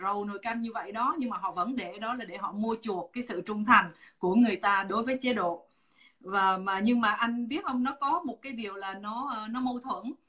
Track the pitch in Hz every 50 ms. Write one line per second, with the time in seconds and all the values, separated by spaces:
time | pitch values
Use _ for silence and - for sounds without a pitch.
0 | 185 196 202 208 208 208 202 196 - 233 233 233 226 226 220 226 180 165 208 220
1 | 240 269 330 339 262 240 202 180 175 190 165 175 240 233 262 247 190 175 175 -
2 | 214 226 247 254 226 180 170 - 196 190 - 202 214 226 226 226 - 226 196 180
3 | 170 - - 240 247 - 202 175 - - 208 208 208 208 240 208 - 175 - -
4 | - - - _ - 180 185 226 247 226 196 - - 208 202 196 196 196 190 214
5 | 226 247 262 254 254 247 247 214 185 175 170 175 - _ _ _ _ _ _ _
6 | - - _ _ - 180 190 202 190 190 190 190 190 196 196 190 202 226 247 240
7 | 226 214 202 - 233 233 233 240 240 226 269 330 403 349 254 247 247 269 277 277
8 | 285 277 311 349 349 269 226 - - 269 262 226 220 202 196 196 190 196 190 196
9 | 202 208 220 233 269 285 254 220 214 220 226 254 254 254 247 247 247 262 226 -
10 | 202 240 320 - _